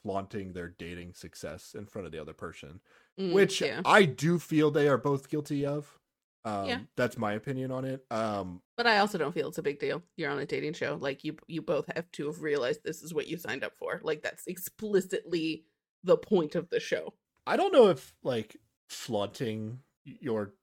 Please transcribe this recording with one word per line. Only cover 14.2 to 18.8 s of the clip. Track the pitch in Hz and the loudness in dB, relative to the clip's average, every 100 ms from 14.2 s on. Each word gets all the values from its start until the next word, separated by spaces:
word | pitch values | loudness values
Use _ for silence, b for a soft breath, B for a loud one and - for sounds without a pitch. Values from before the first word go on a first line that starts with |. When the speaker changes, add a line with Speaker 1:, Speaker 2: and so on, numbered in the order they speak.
Speaker 2:
that's | - - - | -4 -8 -10
explicitly | 185 - - 214 202 190 - - 170 160 156 - _ _ _ | -10 -10 -8 0 2 2 -4 -4 -2 -2 -4 -10 _ _ _
the | 180 165 | 4 4
point | - 196 151 | 6 2 4
of | 175 170 | 0 -2
the | - | -2
show. | - - 82 - _ _ - | 0 -2 -4 -12 _ _ 0
Speaker 1:
I | 202 | 2
don't | 381 | 6
know | 330 214 | 10 10
if, | 156 - - | 8 -2 -10
like, | 151 120 110 - _ _ | -4 -2 -4 -10 _ _